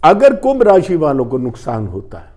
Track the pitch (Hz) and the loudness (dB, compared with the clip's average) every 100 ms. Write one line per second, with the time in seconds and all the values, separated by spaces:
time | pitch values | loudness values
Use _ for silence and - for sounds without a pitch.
0 | 160 202 269 233 262 269 214 190 185 175 | 2 4 4 2 -2 0 4 4 2 -2
1 | 151 135 120 127 123 117 - 117 104 92 | 0 -2 -2 -4 -6 -8 -8 -8 -8 -10
2 | - 85 - | -14 -18 -20